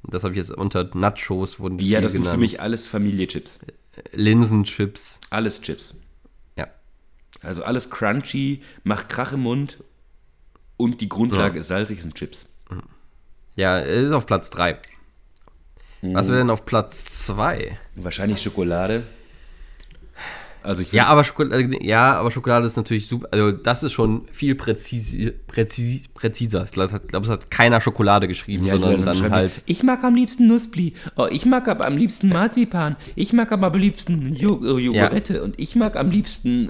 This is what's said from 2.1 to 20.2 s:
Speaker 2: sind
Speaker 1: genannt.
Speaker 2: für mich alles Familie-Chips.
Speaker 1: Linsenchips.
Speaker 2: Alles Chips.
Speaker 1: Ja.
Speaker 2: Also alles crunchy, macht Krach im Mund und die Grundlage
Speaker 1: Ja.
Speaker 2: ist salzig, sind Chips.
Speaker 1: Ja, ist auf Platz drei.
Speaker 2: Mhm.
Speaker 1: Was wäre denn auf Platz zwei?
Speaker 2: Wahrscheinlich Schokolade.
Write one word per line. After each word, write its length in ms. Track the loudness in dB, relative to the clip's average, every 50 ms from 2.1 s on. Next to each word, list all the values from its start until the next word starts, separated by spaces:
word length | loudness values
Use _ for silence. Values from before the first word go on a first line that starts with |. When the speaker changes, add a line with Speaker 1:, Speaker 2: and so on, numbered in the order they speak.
| 0
Speaker 2:
sind 80 | 0 0
Speaker 1:
genannt. 120 | 0 2
Speaker 2:
für 40 | 2
mich 220 | 2 0 0 -4
alles 260 | -6 -6 -4 -6 -6
Familie-Chips. 720 | -6 -2 -2 0 0 0 0 -2 -4 -4 -10 -10 -12 -18 -18 -20 -20 -20 -20 _ _ _ -20 -20 -12 -4
Speaker 1:
Linsenchips. 1040 | 0 4 6 6 6 6 6 4 2 2 0 -2 -4 -4 -4 -4 -12 -18 -18 -18 -20 -14 -6
Speaker 2:
Alles 320 | -4 -2 -2 -2 -4 -6
Chips. 380 | -8 -10 -8 -8 -10 -14 -14 -18 -20 -20 -20 -20 _ -20 _ -20 -20 _ _
Speaker 1:
Ja. 120 | -12 -12 -12 -12 -20 _ -20 -20 _ _ -20 -20 -20 -20 _ -20 -16
Speaker 2:
Also 220 | -12 -10 -10 -8 -6
alles 260 | -4 -4 -4 -4 -6
crunchy, 720 | -6 -2 -2 0 0 -2 -4 -4 -4 -4 -2 -2 -4 -6 -10 -20 -20 -8 _
macht 260 | -4 -4 -4 -4 -8
Krach 240 | -6 -6 -6 -4 -4
im 80 | -2
Mund 420 | -2 -2 -2 -2 -4 -6 -8 -18 -20 -20 _ _ _ _ _ -20 _ _ _ _ _ -20 _ _ _ -20 -6
und 240 | _ -2 -2 0 -2
die 80 | -6 -6
Grundlage 460 | -2 0 0 0 2 0 0 0 0
Speaker 1:
Ja. 40 | -4
Speaker 2:
ist 60 | -6
salzig, 340 | -4 -2 -2 -2 -4 -6 -10
sind 140 | -10 -12 -10
Chips. 320 | -10 -12 -12 -12 -18 -20 -20 -20 -20 -18 -14 -14 -14 -14 -16 -20 -20 -20 -20 _ -20 _ -20 -20 -20 -20 -14 -4
Speaker 1:
Ja, 240 | 0 2 2 2 2
ist 340 | 0 0 2 2 2 2 2
auf 140 | 0 2
Platz 240 | 0 -2 -2 -2 -6
drei. 260 | -4 -2 0 0 0 -4 -12 -20 -20 -20 -20 -20 _ _ -20 _ _ _ -20 -20 _ -20 _ -20 -20 -20 -20 -20 -16 -8 -6
Speaker 2:
Mhm. 100 | -2 0
Speaker 1:
Was 140 | 0 2
wäre 100 | 4 4
denn 140 | 4 4 4
auf 120 | 2 0 0
Platz 400 | 0 0 0 0 0 -8 -12 -12 -10 -8 -6 -6
zwei? 520 | -4 -2 -2 0 -2 -2 -4 -6 -8 -10 -12 -14 -18 -16
Speaker 2:
Wahrscheinlich 440 | -10 -10 -8 -6 -2 -2 -2 -2 -2
Schokolade. 600 | -4 -4 -2 -2 -2 0 0 0 0 0 -2 -4 -4 -8 -18 -20 -20 -20 -20 -20 -20 -20 -20 -20 -20 -20 -20 -20 -20 -20 -20 -20 -20 -20 -18 -16